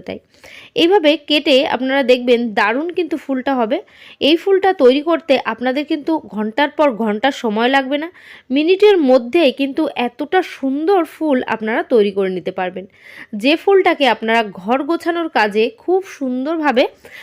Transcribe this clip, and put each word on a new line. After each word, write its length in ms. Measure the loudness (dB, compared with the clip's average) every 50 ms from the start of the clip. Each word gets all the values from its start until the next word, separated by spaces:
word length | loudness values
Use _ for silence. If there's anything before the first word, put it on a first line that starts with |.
| -8
তাই। 120 | -8 -12 -12 _ _ _ _ -20 -20 -20 -20 -16 -8 -2 0
এইভাবে 280 | 2 4 4 4 4 4 2 2 0 -2
কেটে 280 | -2 0 2 2 2 2 2 0 -2
আপনারা 260 | -2 -2 -2 0 0 2 2
দেখবেন 300 | 2 2 2 2 2 2 0 -2 -2 0
দারুণ 300 | 0 0 0 -2 -4 -4 -4 -4
কিন্তু 180 | -4 -4 -4 -8 -6
ফুলটা 280 | -6 -6 -4 -2 -2 0 0
হবে। 180 | 0 -2 -2 -4 -6 _ _ -20 -20 -18 -8 -2 0 2
এই 80 | 2 2
ফুলটা 280 | 2 0 0 2 2 0 2 4
তৈরি 200 | 4 4 4 4 0 -2
করতে 260 | -2 -2 0 0 0 0 -2 -4
আপনাদের 320 | -6 -4 -4 -4 -2 -2 -4 -4
কিন্তু 220 | -4 -4 -2 -2 -4 -4 -4 -8 -8
ঘন্টার 360 | -6 -6 -4 -2 -2 -2 -2 0 0
পর 100 | 0 0 0 0
ঘন্টা 260 | -4 -4 -2 0 -2 -2 -2 -2
সময় 280 | -4 -4 -2 0 0 2 2
লাগবে 200 | 0 0 -2 -4 -4
না, 100 | -6 -8 -14 -18 -20 -20 -20 -16 _ -4
মিনিটের 460 | -2 0 2 2 2 4 6 6 6 4 4 4
মধ্যেই 420 | 4 2 2 2 0 2 2 2 0 0
কিন্তু 220 | -4 -4 -2 -2 -4 -4 -2 -4 -6
এতটা 340 | -6 -6 -8 -6 -2 -2 -2 -2 -2 -6
সুন্দর 440 | -6 -4 -4 -4 -2 0 0 2 0 0 -2 -6
ফুল 240 | -4 -2 0 0 0 0 -4 -6
আপনারা 260 | -4 -4 -4 -4 -4 -2 0
তৈরি 200 | 2 2 2 2 0
করে 140 | -2 -2 -2 -4
নিতে 160 | -6 -8 -8 -6 -6
পারবেন, 260 | -6 -6 -8 -10 -14 -16 _ _ -20 -20 -20 -20 -18 -14 -8 -2
যে 100 | 0 0 0 2
ফুলটাকে 420 | 2 4 4 4 4 4 2 2 2 2 0
আপনারা 260 | 0 0 0 0 0 0 -2 -6 -8
ঘর 180 | -4 -2 -2 -2 0 -2
গোছানোর 400 | -4 -4 -2 -4 -4 -4 -4 -2 0 0
কাজে 260 | 0 0 0 0 -2 -2 -4 _
খুব 180 | -4 -2 -2 -2 -2 -6 -12
সুন্দরভাবে 680 | -8 -6 -6 -4 -4 -4 -4 -4 -2 0 0 2 2 0 0 -2 _ -20 -20 -20 -20